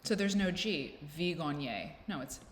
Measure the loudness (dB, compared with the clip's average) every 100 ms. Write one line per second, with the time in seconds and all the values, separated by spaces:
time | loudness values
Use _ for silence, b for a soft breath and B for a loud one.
0 | 2 2 4 4 4 2 0 0 -2 -8
1 | -12 0 0 2 0 0 0 -2 -4 -8
2 | -6 -4 -4 -10 -14